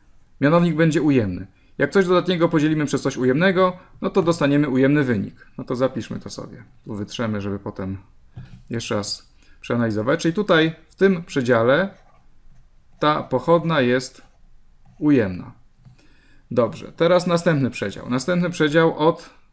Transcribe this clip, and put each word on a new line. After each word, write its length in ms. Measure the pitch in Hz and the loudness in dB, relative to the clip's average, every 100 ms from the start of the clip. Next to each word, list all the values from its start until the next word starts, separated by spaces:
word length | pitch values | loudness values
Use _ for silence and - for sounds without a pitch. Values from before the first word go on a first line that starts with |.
| _ - _ - | _ -20 _ -2
mianownik 360 | 143 170 175 151 | 2 4 2 2
będzie 260 | 165 151 | 2 2
ujemny. 440 | 151 131 101 92 95 _ _ - | 2 2 0 -6 -12 _ _ -4
Jak 120 | 139 | 0
coś 160 | 196 180 | 2 2
dodatniego 420 | 180 175 175 165 | 2 2 0 2
podzielimy 380 | 160 156 151 143 | 2 2 0 -2
przez 160 | 139 | -2
coś 140 | 139 120 | -2 0
ujemnego, 600 | 127 139 190 185 185 185 - - | 0 2 2 2 0 -2 -16 -10
no 100 | 185 | -2
to 120 | 190 | 0
dostaniemy 460 | 165 165 139 143 147 | 0 0 2 2 2
ujemny 360 | 127 135 147 | 2 4 2
wynik. 420 | 127 104 104 - - - | 2 -2 -4 -12 -18 -14
No 60 | |
to 120 | - 123 | -8 -2
zapiszmy 440 | 127 113 - - | -2 -2 -10 -12
to 100 | - | -12
sobie. 340 | - - 113 113 - | -14 -16 -18 -20 -20
Tu 100 | - | -14
wytrzemy, 460 | 104 101 - 113 104 | -10 -10 -6 -6 -6
żeby 180 | 101 98 | -6 -8
potem 400 | - - 95 95 - - - - - - - | -10 -10 -10 -10 -14 -20 -20 -20 -20 -20 -10
jeszcze 240 | 117 - | -10 -4
raz 400 | 104 98 - - _ - - | -6 -6 -10 -14 _ -20 -16
przeanalizować. 640 | - 120 117 107 110 165 | -4 -2 -2 -2 -2 0
Czyli 120 | 170 | 0
tutaj 400 | 170 202 165 160 165 - | -2 2 2 2 -2 -16
w 60 | |
tym 300 | - 196 175 | 0 2 2
przedziale 680 | 170 143 123 117 117 147 196 - - _ - - - - - _ _ - | -2 -2 2 2 4 2 0 -8 -20 _ -20 -20 -20 -20 -20 _ _ -4
ta 240 | 151 151 | -2 -2
pochodna 580 | - 127 - 170 170 156 | -2 -4 0 0 2 0
jest 420 | 123 127 127 - - _ - - - _ - - | 2 0 -2 -14 -20 _ -20 -20 -20 _ -20 -4
ujemna. 540 | 151 135 98 90 - - _ _ - - _ _ _ - _ | 2 2 2 -4 -14 -20 _ _ -20 -20 _ _ _ -20 _
Dobrze, 420 | 120 110 - - | -2 -2 -4 -16
teraz 340 | - 165 180 175 | -2 2 2 2
następny 440 | 170 170 147 123 | 0 2 0 -2
przedział. 400 | - 101 - - | -2 -8 -8 -6
Następny 400 | 127 180 175 175 | -4 -2 -2 -2
przedział 480 | 175 151 160 165 160 | 0 2 4 2 2
od 320 | 156 165 - - _ | 0 0 -8 -20 _